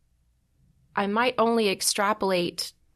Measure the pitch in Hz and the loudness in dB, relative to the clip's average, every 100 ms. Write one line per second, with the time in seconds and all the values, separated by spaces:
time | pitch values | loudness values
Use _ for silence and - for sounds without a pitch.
0 | _ _ _ _ _ _ _ _ _ - | _ _ _ _ _ _ _ _ _ -4
1 | 202 214 - - 226 233 208 190 - - | -2 0 0 2 2 2 2 0 -2 0
2 | 202 214 190 185 175 - - - _ | 0 0 0 0 -2 -6 -10 -14 _